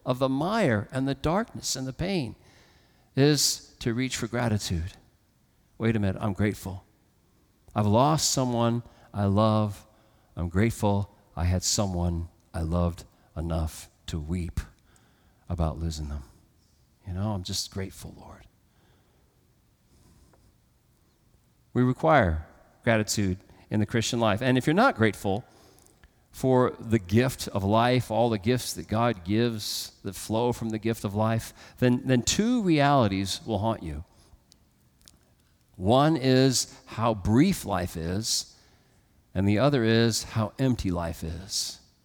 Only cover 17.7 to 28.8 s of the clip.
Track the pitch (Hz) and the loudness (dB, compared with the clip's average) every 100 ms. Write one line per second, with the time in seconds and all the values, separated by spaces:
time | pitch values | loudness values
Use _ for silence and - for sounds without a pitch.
17.7 | 98 95 - 85 - - - - _ _ | -8 -10 -12 -18 -18 -20 -20 -20 _ _
18.7 | _ _ _ _ _ _ _ _ _ _ | _ _ _ _ _ _ _ _ _ _
19.7 | _ _ _ _ _ _ _ _ _ _ | _ _ _ _ _ _ _ _ _ _
20.7 | _ _ _ _ _ _ _ _ _ _ | _ _ _ _ _ _ _ _ _ _
21.7 | 123 127 127 160 151 92 80 - - _ | 0 2 2 4 4 4 0 -6 -18 _
22.7 | _ - 110 107 - 98 92 - - _ | _ 0 0 0 -2 -2 -2 -8 -20 _
23.7 | 107 104 117 - 120 113 101 131 127 139 | -2 0 0 -2 0 0 2 2 2 2
24.7 | 170 262 - 110 - 104 98 - - - | 2 2 4 0 0 -4 -4 -6 -20 -20
25.7 | _ _ _ _ _ _ - 131 127 123 | _ _ _ _ _ _ -4 2 4 2
26.7 | - 113 110 90 104 131 - - 104 95 | 0 -2 -2 2 2 2 -2 -6 -2 2
27.7 | 110 123 127 - 110 120 107 95 127 - | 4 4 2 0 0 0 0 0 0 -2
28.7 | - | -10